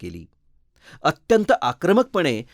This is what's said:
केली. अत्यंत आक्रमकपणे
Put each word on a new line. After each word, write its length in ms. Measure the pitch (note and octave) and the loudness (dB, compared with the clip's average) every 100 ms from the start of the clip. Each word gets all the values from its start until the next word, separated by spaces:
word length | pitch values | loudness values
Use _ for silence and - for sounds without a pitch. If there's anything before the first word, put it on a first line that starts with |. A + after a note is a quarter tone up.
केली. 260 | F#2 E2+ D#2+ _ _ _ _ _ - - | -16 -16 -20 _ _ _ _ _ -20 -6
अत्यंत 500 | D3+ - - A3 G#3 - | -4 -4 0 0 2 0
आक्रमकपणे 800 | B2 B2 F3 G#3+ C4 G3+ D3+ A2 A#2+ | -2 -4 0 2 2 -2 -2 -4 -8